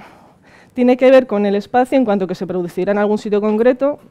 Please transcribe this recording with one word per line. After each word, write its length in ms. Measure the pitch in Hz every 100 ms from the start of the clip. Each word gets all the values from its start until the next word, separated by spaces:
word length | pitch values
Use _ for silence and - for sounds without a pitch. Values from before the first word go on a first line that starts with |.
| - - _ _ _ _ _
tiene 220 | - 247 254
que 160 | 262
ver 160 | 262 254
con 180 | 208 208
el 100 | 202
espacio 420 | - 247 254 269
en 80 | 226
cuanto 220 | 202 180
que 80 | 180
se 120 | 175
producirá 460 | 180 170 180 185
en 40 | 208
algún 200 | 208 214
sitio 240 | 214 208
concreto 580 | 214 214 240 262 277 294 _